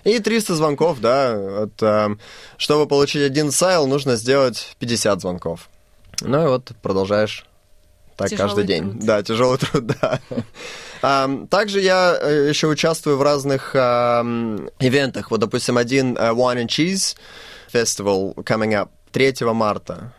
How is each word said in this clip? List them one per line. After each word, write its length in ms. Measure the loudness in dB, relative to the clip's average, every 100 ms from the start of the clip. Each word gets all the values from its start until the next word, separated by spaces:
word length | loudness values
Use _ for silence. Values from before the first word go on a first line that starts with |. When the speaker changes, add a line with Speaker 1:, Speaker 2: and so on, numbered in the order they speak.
Speaker 1:
И 160 | 0 2
триста 360 | 2 0 0 0
звонков, 440 | 0 2 0 2
да. 380 | 2 2 2 -2
Вот, 440 | -4 -4 -6 0
эм, 380 | 2 2 2 -4 -12 -20 -18 -6
чтобы 280 | 0 2 2
получить 380 | 2 2 2
один 260 | 0 0 0
сайл, 360 | 0 2 2 2
нужно 300 | 0 0 0
сделать 580 | 2 2 2 0 -12 -8
пятьдесят 420 | -4 0 0 0
звонков. 480 | -2 -6 -6 -8 -14 _ _ _ -16 -10
Ну 220 | -2 0
и 40 | 2
вот 240 | 0 -4 -8
продолжаешь 640 | -4 -2 2 0 0 -4 -18 _ _ -20 _ _ -16 -6
так 120 | -4
Speaker 2:
Тяжёлый 180 | -2 0
Speaker 1:
каждый 160 | 0 0
день. 180 | -2 -4
Speaker 2:
труд. 140 | -4 0
Speaker 1:
Да, 180 | 0
тяжёлый 340 | 0 0 2 0
труд, 280 | -2 -2 -4
<laughs> 160 | -4
да. 180 | -4 -4 -6 -10 -10 -14 -16 -16 -18 -4
Ам, 460 | 0 0 0 -4 0
также 320 | 0 2 0
я, 380 | 2 4 4 2
э, 280 | 2 2 2
ещё 180 | 2 0
участвую 500 | 0 0 0 0 2
в 40 |
разных, 500 | 2 2 0 -2 -2
ам, 920 | 0 2 2 2 2 0 -2 -4 -6 -8 -2
ивентах. 500 | 2 2 0 -4 -4
Вот, 80 | -2
допустим, 380 | 0 -2 0 0
один, 400 | 2 2 0 0
э, 140 | 0
Wine 320 | 2 2 0 -2
and 20 |
Cheese 480 | -2 0 -2 -4 -6 -14 -20 -20 -20 -4
Festival 640 | 0 0 0 0 0 0 -6
coming 300 | -2 0 0
up 160 | 0 -2 _ _
третьего 400 | 0 0 2 0
марта. 600 | 0 0 -2 -8 -12 -14